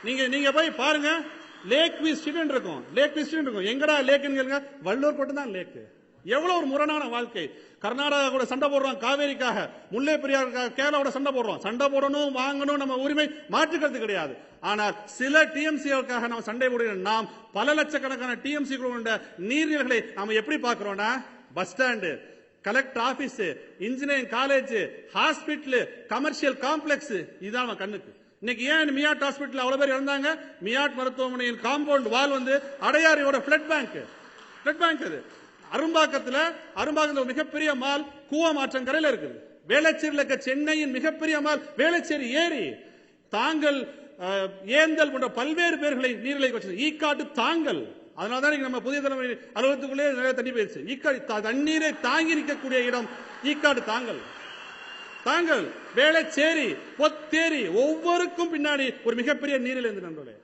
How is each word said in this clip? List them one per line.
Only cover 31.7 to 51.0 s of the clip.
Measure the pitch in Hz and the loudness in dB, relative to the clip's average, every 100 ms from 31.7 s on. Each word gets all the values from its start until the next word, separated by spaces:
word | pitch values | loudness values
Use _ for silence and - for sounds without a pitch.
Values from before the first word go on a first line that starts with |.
| 285 294 277 233 | 0 4 2 4
வால் | 233 285 | 2 2
வந்து | 277 254 277 277 - | 2 2 0 0 -4
அடையாறியோட | 196 294 320 302 285 269 | 2 6 6 6 4 2
பிளட் | 277 302 302 | 2 0 2
பேங்க், | 311 240 160 113 - - - - - 277 | -2 -2 -8 -12 -18 -20 -20 -20 -6 -4
பிளட் | 311 | 2
பேங்க் | 339 302 | 2 2
அது. | 220 147 - - - - - | -4 -8 -12 -20 -20 -20 -6
அரும்பாக்கத்துல, | 214 320 330 302 277 233 262 330 320 - - | -2 2 4 4 2 -2 0 0 -2 -12 -4
அரும்பாக்கத்துல | 254 302 302 285 | -2 2 2 2
ஒரு | 254 | -2
மிகப்பெரிய | 254 302 294 302 277 | -2 -4 -2 -2 0
மால் | 262 285 302 - - | 0 -2 -4 -12 -4
கூவமாற்றங்கரையில | 294 330 294 269 262 254 294 302 | 2 2 2 -2 -2 0 2 2
இருக்குது. | 226 151 120 - - 151 | 0 -4 -12 -18 -20 2
வேளச்சேரியில | 254 311 302 311 | 4 4 2 0
இருக்க | 285 277 262 | 0 0 0
சென்னையின் | 254 269 302 311 294 | -2 -2 0 0 0
மிகப்பெரிய | 254 302 311 311 302 | 0 -2 -2 -2 0
மால் | 294 294 - - | 0 -2 -4 0
வேளச்சேரி | 302 339 - 302 247 | 2 2 0 -4 0
ஏரி. | 269 339 302 160 110 - - _ _ _ | 0 0 0 -6 -8 -16 -20 _ _ _
தாங்கள், | 202 269 320 294 277 240 - - - | -2 0 2 2 2 -4 -12 -20 -10
அஹ், | 180 196 190 185 190 | -4 -2 -2 -6 0
ஏந்தல் | 269 320 311 294 | 4 4 4 2
போன்ற | 262 247 | 2 -2
பல்வேறு | 226 269 320 339 320 | -2 -2 2 2 2
பேர்களை | 294 262 254 220 | 0 0 0 -2
நீர்நிலைக்கு | 233 285 262 226 | -4 0 0 0
வச்சது. | 196 185 | -6 -2
ஈக்காட்டு | 294 311 302 294 302 | -2 0 0 0 -2
தாங்கல். | - 240 339 294 170 110 - - - | -2 0 2 0 -2 -4 -14 -20 -8
அதனாலதான் | 190 254 285 | -4 0 2
இன்னைக்கு | 294 | 2
நம்ம | 262 254 | 0 -4
புதிய | 220 285 | -2 -2
தலைமை | 277 269 254 | -2 -2 -4
அலுவலகத்துக்குள்ளே | 233 - 208 262 277 269 269 285 | -6 -8 0 2 2 -2 0 0
நிறைய | 254 262 | 2 0
தண்ணி | 254 247 | 0 -2
போயிருச்சு. | 240 208 151 151 | -2 -2 -4 -8
ஈக்காடு | 269 | -4